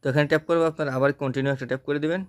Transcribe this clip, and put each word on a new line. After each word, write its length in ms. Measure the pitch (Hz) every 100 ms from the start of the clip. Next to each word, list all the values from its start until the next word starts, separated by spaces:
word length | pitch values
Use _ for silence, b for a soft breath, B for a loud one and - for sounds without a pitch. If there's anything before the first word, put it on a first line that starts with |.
তো 40 | 143
এখানে 140 | 135 147
ট্যাপ 120 | 156 156
করবো, 140 | 170 165
আপনারা 180 | 156 147 131
আবার 120 | 139 143
কন্টিনিউ 280 | 139 131 135 135
একটা 120 | 123
ট্যাপ 140 | 131 -
করে 120 | 147 151
দেবেন। 180 | 175